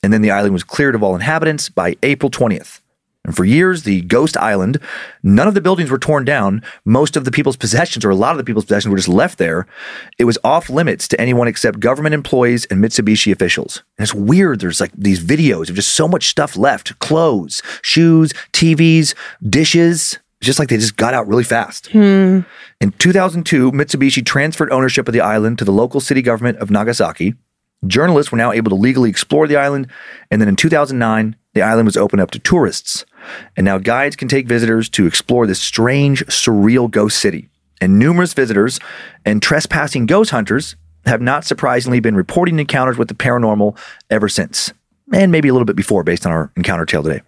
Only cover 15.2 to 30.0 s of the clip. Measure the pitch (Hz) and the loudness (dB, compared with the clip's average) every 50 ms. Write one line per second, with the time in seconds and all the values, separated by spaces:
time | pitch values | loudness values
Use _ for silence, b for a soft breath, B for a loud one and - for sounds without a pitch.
15.2 | 82 85 135 151 165 143 107 85 80 78 87 98 98 - - - 160 156 180 170 | 0 0 0 2 2 2 0 0 -4 -6 -4 -4 -4 -2 0 0 0 0 0 0
16.2 | - - - - 151 143 - 92 104 139 127 101 - - 117 _ - - 151 160 | -2 -2 -2 -2 -2 -4 -2 0 0 0 0 0 -6 -12 -12 _ -4 -2 0 2
17.2 | 165 156 131 101 87 71 - - B B B B B - - 156 165 165 165 160 | 2 2 0 0 -4 -6 -10 -12 B B B B B -2 2 4 4 6 6 4
18.2 | 160 151 - B B B _ - - 165 160 151 165 165 160 160 156 147 - B | 4 2 -2 B B B _ 0 2 2 4 4 4 4 4 4 2 0 -4 B
19.2 | B B B B - 107 101 135 160 151 - 170 170 170 170 160 - - - - | B B B B -6 -2 0 0 0 2 2 4 4 4 2 0 -4 -6 -8 -10
20.2 | _ _ _ _ - 123 127 - 151 120 123 110 110 113 104 - 113 117 131 127 | _ _ _ _ -4 -4 -2 -2 0 0 0 -2 -2 -2 -2 -2 -2 0 0 -2
21.2 | 110 104 - 123 120 - 123 117 110 - - - _ - - 214 208 196 196 196 | -2 0 0 0 0 0 -2 -2 -2 -4 -8 -18 _ 0 4 4 6 6 6 4
22.2 | 190 185 185 190 175 B B B B B B B - 101 - _ - 175 180 196 | 4 4 2 2 0 B B B B B B B -2 -2 0 _ 2 2 4 4
23.2 | 92 - 160 175 165 - - 147 127 131 123 139 147 143 - 139 135 135 131 139 | 2 0 -2 -4 -2 0 2 2 2 2 2 0 -2 -2 -2 0 0 0 0 0
24.2 | 120 - - 139 139 156 160 - 165 - 131 127 131 131 120 151 123 - 113 120 | -2 -2 -2 0 0 -2 -2 -4 -2 -2 0 0 0 0 0 0 -2 0 0 0
25.2 | 90 98 107 110 104 110 120 - - 98 98 101 117 120 - 139 131 - 143 131 | 0 2 0 0 0 0 0 -2 0 2 2 2 2 2 -2 -4 -2 0 0 0
26.2 | 127 123 117 110 117 123 113 - 110 101 101 104 104 113 120 - 107 82 80 - | 2 0 0 0 0 -4 -2 -4 -2 0 0 0 0 0 0 0 -2 -2 -2 -2
27.2 | 85 95 117 - _ _ _ _ _ _ _ _ - 98 92 120 151 180 175 147 | -4 -4 -4 -4 _ _ _ _ _ _ _ _ -6 -2 0 2 2 4 4 2
28.2 | 147 - - 117 117 120 107 113 113 110 95 95 101 123 131 127 127 113 95 - | 2 0 -2 -2 0 0 0 0 0 0 0 2 2 2 2 2 2 0 0 -2
29.2 | - _ - 147 156 151 147 143 139 143 143 139 135 123 B B | -4 _ 2 2 2 2 2 2 2 0 -2 -4 -6 -8 B B